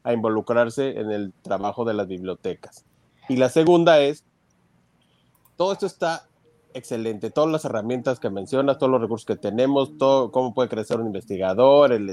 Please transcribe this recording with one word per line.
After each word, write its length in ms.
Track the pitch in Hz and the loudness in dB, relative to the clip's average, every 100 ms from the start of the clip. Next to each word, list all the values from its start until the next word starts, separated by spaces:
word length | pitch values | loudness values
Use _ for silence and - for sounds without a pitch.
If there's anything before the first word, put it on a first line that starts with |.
a 100 | 123 | -4
involucrarse 880 | 117 110 110 104 117 117 123 135 110 | -2 -2 -2 0 0 0 -2 -4 -4
en 100 | 107 | -6
el 220 | 104 101 - | -6 -8 -12
trabajo 460 | - 98 101 101 113 | -8 -6 -4 -6 -4
de 80 | |
las 120 | 104 95 | -4 -6
bibliotecas? 760 | 92 92 87 92 87 - - _ _ _ _ - | -8 -10 -10 -10 -10 -14 -20 _ _ _ _ -6
Y 60 | 127 | 0
la 120 | 127 | 0
segunda 520 | 160 160 175 170 156 | 2 4 4 6 4
es, 220 | 143 156 _ _ _ _ _ _ _ _ _ _ _ _ _ - | 4 -2 _ _ _ _ _ _ _ _ _ _ _ _ _ -4
todo 160 | 185 | -2
esto 140 | 196 190 | -2 -6
está 400 | - 170 165 - _ _ _ _ | -4 -4 -4 -10 _ _ _ _
excelente, 560 | 131 - 117 113 107 110 | -16 -10 -6 -6 -6 -4
todas 200 | - 156 | 0 0
las 140 | 156 | 0
herramientas 540 | - 113 107 127 127 123 | -2 -2 -2 -4 -2 -4
que 120 | 117 | -4
mencionas, 480 | 98 92 131 139 131 | -6 -2 0 2 2
todos 120 | 135 | 2
los 100 | 127 | 2
recursos 260 | 113 110 - | 0 -4 -6
que 100 | 104 | -6
tenemos, 600 | 104 107 135 139 131 151 | -4 0 2 2 -2 0
todo, 360 | 135 135 117 | 2 4 2
cómo 220 | 131 127 | -2 -2
puede 140 | 113 120 | -2 -2
crecer 300 | 110 107 120 | -4 -4 -4
un 80 | 113 | -4
investigador, 840 | 95 - 95 92 95 131 143 143 | -8 -8 -4 -2 4 6 8 6
el 180 | 117 101 | 4 -2